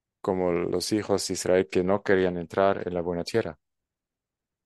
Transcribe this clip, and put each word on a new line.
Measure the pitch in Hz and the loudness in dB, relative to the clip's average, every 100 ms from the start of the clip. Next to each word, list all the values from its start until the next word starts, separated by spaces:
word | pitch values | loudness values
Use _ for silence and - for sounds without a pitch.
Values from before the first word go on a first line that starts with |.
| _ _ | _ _
como | - 92 90 | -2 0 0
los | 85 90 90 - | 0 -2 -2 -2
hijos | 107 101 95 - | -2 0 -2 -2
de | 90 | -4
Israel | 90 92 95 | 2 2 2
que | 95 | 0
no | 90 101 | 2 0
querían | - 95 90 87 | 2 2 2 -2
entrar | 82 - 98 95 90 | -4 2 2 2 -4
en | |
la | 90 | -4
buena | 85 85 | -4 -4
tierra. | - 113 92 78 _ _ _ _ _ _ _ _ _ _ | -2 -2 -2 -8 _ _ _ _ _ _ _ _ _ _